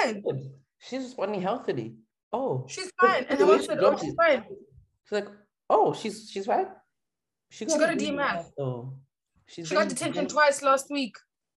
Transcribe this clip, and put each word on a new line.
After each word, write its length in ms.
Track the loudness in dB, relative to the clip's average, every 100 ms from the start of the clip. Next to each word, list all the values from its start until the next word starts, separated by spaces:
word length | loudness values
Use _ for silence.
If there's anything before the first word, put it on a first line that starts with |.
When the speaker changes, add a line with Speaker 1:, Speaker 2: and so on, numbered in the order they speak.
Speaker 1:
Fine. 200 | 2 -2
Speaker 2:
good. 180 | -6 -6 -10 -18 _ _
She's 240 | -12 -10
responding 380 | -10 -6 -4 -2
healthily. 540 | -2 -4 -4 -6 -8 -14 _ _ _
Oh. 340 | -4 -2 -4 -6
Speaker 1:
She's 200 | -12 -12 4
Speaker 2:
But 60 | 4
Speaker 1:
fine. 160 | 4 0
And 100 | 4
Speaker 2:
the 60 | 6
Speaker 1:
her 60 |
Speaker 2:
way 60 | 6
Speaker 1:
mom 20 |
Speaker 2:
she 40 | 4
Speaker 1:
said, 100 | 2
"Oh, 20 | 4
Speaker 2:
dropped 120 | 2
Speaker 1:
she's 100 | -2
Speaker 2:
it, 20 | 2
Speaker 1:
fine." 280 | 4 4 -2 -16 -20 _ _ _
Speaker 2:
she's 80 | _
like, 160 | -6 -6 -14 _ _ _
"Oh, 240 | 4 4
she's, 360 | 2 -6 -8 -10
she's 140 | -8 -2
fine." 220 | 0 -2 -8 _ _ _ _ _ _ _
She 160 | -10 -2
Speaker 1:
She 60 |
Speaker 2:
got 80 | 2
Speaker 1:
got 80 | 2
Speaker 2:
a 20 |
Speaker 1:
a 40 | 0
D 80 | -4
Speaker 2:
D 40 |
in 40 | -2
Speaker 1:
math. 200 | -4 -4
Speaker 2:
math, 140 | -8 -8
though. 360 | -6 -6 -10 -14 _ _ _ _ _
She's 200 | -14 -4
Speaker 1:
She 80 | 0
got 60 |
Speaker 2:
doing 80 | 0
Speaker 1:
detention 340 | -2 -4 -4 -2
Speaker 2:
good. 60 |
Speaker 1:
twice 280 | 2 2 2
last 280 | 2 0 0
week. 280 | -6 -6 -10 _ _ _